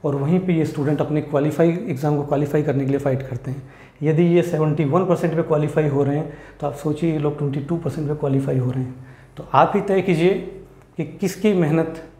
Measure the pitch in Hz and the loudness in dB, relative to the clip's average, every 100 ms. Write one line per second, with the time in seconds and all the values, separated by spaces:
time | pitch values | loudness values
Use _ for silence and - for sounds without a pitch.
0 | 151 139 143 185 180 160 147 156 139 147 | -2 -2 2 2 2 0 0 0 0 0
1 | 147 151 147 147 147 147 165 170 220 131 | 0 -2 0 0 0 4 2 2 -4 -2
2 | 151 147 147 143 143 151 147 139 135 139 | 0 0 0 0 2 0 2 0 0 0
3 | 139 127 - 120 135 131 - - - - | 0 -2 -4 -8 -8 -10 -12 -20 -20 -4
4 | 147 156 175 170 165 156 156 147 143 165 | 0 4 4 4 2 0 0 2 2 2
5 | 180 170 170 156 160 151 147 160 151 135 | 2 2 2 0 0 0 2 2 2 2
6 | 139 147 160 - - - 143 - 156 147 | 2 0 -4 -12 -20 -8 -6 -4 -4 0
7 | 170 156 147 147 147 143 139 170 143 165 | 0 0 -2 -2 -4 -4 -4 -4 -4 -4
8 | 147 147 143 135 135 131 123 123 127 - | -4 -2 0 0 0 0 0 -2 -6 -10
9 | - - - - - 131 160 208 190 190 | -18 -20 -20 -18 0 2 4 2 0 0
10 | 185 160 175 214 - - - - - - | 2 2 2 0 -4 -14 -20 -20 -16 -8
11 | 151 - 190 - 214 185 156 160 160 - | -8 -4 -6 0 0 2 2 2 0 -6
12 | - | -16